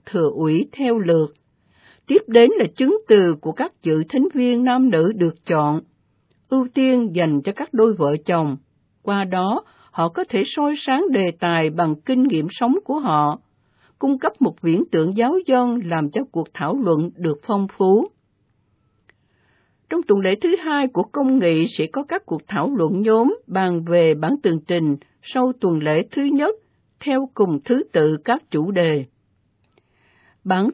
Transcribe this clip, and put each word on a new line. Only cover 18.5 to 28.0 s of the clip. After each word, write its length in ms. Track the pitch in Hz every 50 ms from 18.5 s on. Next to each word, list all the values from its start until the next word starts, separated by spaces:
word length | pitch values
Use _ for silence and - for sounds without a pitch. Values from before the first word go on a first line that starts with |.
| _ _ _ _ _ _ _ _ _ _ _ _ _ _ _ _ _ _ _ _ _ _ _ _ _ _ _ _
Trong 100 | 320 359 -
tuần 180 | - 202 202
lễ 100 | 190 185 202 214
thứ 160 | - 330 370
hai 320 | - 320 311 294 285 277 254
của 140 | - 175 -
công 360 | - - 285 269 262 262 269
nghị 280 | 180 170 165 160 165 - - -
sẽ 80 | 156 160 -
có 100 | 269 285
các 200 | - 330 392 -
cuộc 160 | - 165 151 - -
thảo 220 | 202 160 156 277 285
luận 260 | 208 160 156 185 185 214
nhóm 340 | 220 220 226 233 294 440 480 -
bàn 380 | - 180 190 190 180 175 170 165
về 300 | 170 175 175 165 160 151 151
bản 160 | 156 175 277 285 -
tường 180 | 196 165 160 151
trình 300 | - 175 170 160 151 139 135 - _ _ _ -
sau 300 | - - 254 254 254 254 -
tuần 180 | - 180 165 156
lễ 200 | 151 151 151 165 - -
thứ 120 | - 285 277
nhất, 320 | 285 285 277 294 392 440 - _ _ _ _ _ _ _ _
theo 300 | - 294 262 262 269 269 -
cùng 240 | - 208 180 151 139 -
thứ 180 | - 247 269 - - -
tự 240 | 170